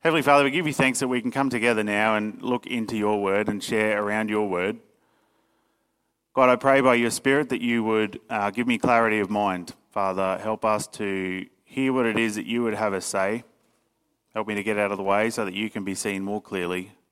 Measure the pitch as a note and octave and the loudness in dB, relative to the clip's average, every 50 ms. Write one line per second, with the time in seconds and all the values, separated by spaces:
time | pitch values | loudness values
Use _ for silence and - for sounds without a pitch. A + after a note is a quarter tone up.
0 | _ E3 D#3+ E3 C3 C#3+ C#3+ C#3+ C#3+ C#3 C3 F3 F3+ D#3 C#3 - C#3 C3 B2+ - | _ 2 2 4 6 6 6 6 6 4 2 0 -2 -2 0 2 0 0 2 0
1 | C#3 B2+ B2+ B2 A2+ B2 A2+ C3+ C#3 C3+ B2 A#2+ G#2+ A#2+ A#2 G#2+ G#2+ G#2 G#2 G#2 | -2 -2 -2 -2 -2 -4 -2 0 -2 0 0 0 2 2 2 2 0 0 0 2
2 | G#2+ A2 A2 G#2+ G#2+ G#2+ G#2 - - - B2 A#2+ - - B2+ A#2+ A2+ G2+ A2+ G#2+ | 2 2 2 0 -2 -4 -8 -8 -6 -4 -4 -4 -4 -6 -6 -6 -6 -4 -4 -2
3 | G#2 G#2 G#2+ G#2 G2+ G2 F#2+ G2+ G#2+ G#2+ G#2 G2+ - - A#2+ A2 G#2+ G#2+ G#2+ G#2 | 0 0 0 0 0 2 2 2 0 0 -4 -6 -6 -4 -2 0 0 0 0 0
4 | G#2 G#2 G#2 G#2+ A2 G#2+ G#2+ G#2+ G#2+ G2+ F#2 F2 F2+ G2 A2+ A#2 _ _ _ _ | -2 -2 -2 -2 -2 -2 -2 -2 -2 -2 -2 -2 -2 -2 -4 -6 _ _ _ _
5 | _ _ _ _ _ _ _ _ _ _ _ _ _ _ _ _ _ _ _ _ | _ _ _ _ _ _ _ _ _ _ _ _ _ _ _ _ _ _ _ _
6 | _ _ _ _ _ _ _ C3+ C3 B2+ B2 A#2 - C#3 C3+ C3+ B2+ C3 B2 A#2+ | _ _ _ _ _ _ _ 4 6 6 6 4 4 4 4 6 6 4 4 4
7 | A#2+ A#2 A2 - - C3+ C3+ C#3+ D3+ B2 C3 A2+ A2+ A#2+ A#2 A#2 A2 A2 A2 A2 | 2 0 -2 0 0 2 2 2 2 0 -4 -4 -2 0 0 0 0 0 2 0
8 | G#2+ G#2 G2 - _ _ A#2 A2 G2+ G2+ G2 A#2+ A#2+ A#2+ A#2+ G#2+ - B2 A#2+ A#2 | 0 -2 -4 -12 _ _ -4 -2 -2 -2 -2 -2 0 0 0 0 2 2 4 4
9 | A#2 A2+ A2 G#2+ G2+ F#2+ G#2 G#2 G#2 G2+ F#2 F2+ F2 - - _ _ _ _ G#2+ | 4 4 2 0 0 0 0 0 0 0 0 -2 -6 -10 -16 _ _ _ _ -4
10 | G2 F#2+ F#2+ F#2 G2 F#2+ F#2+ F#2 F#2+ A2 A2 G#2+ - A2 G#2+ G#2+ - - - - | -2 -2 -2 -2 -2 -2 -2 -4 -4 -6 -6 -2 0 0 0 0 -2 -6 -8 -8
11 | G#2+ G2 G2 F#2+ F#2 F#2 F#2 F#2 - - _ _ _ _ - C3 C3+ C3 C3 C3 | -6 -4 -4 -4 -4 -4 -6 -6 -10 -12 _ _ _ _ -4 -2 0 0 2 2
12 | B2 A2+ A2 A2 A2+ A2+ G#2 G#2+ - - A2+ A#2+ A#2+ A2+ G#2+ G2+ A2 G#2 G2 F#2+ | 2 2 2 2 0 0 -2 -4 -6 -4 -2 -2 -2 -2 -2 -2 -2 -2 -2 -2
13 | F2 - - G2 F#2+ G2 G#2+ A#2+ B2+ _ _ _ _ _ _ _ _ _ _ _ | -6 -4 -2 -2 0 0 -2 -4 -8 _ _ _ _ _ _ _ _ _ _ _
14 | _ _ _ _ _ _ _ A2 G#2+ G#2 G#2+ G#2 G2 G#2+ G#2+ G#2 G#2 G2 G2+ F#2+ | _ _ _ _ _ _ _ -6 -6 -4 -4 -4 -2 -2 0 0 0 0 0 -2
15 | G2 G2 G2 G2+ A2 A2+ A2 - A2 G2 F2+ G2 G#2+ G#2+ - A2 F#2+ G2 F#2+ F2 | 0 0 2 2 2 0 0 -2 -4 -4 -4 -4 -6 -4 -6 -6 -6 -6 -6 -4
16 | - A2 G2 F#2+ G2 G2 G#2 G#2+ - - G#2+ F#2+ F2 F2 F2+ F#2 F#2 G2+ G#2+ _ | -4 -4 -4 -4 -4 -4 -6 -6 -8 -6 -6 -4 -4 -2 -4 -4 -6 -10 -16 _
17 | _ _ | _ _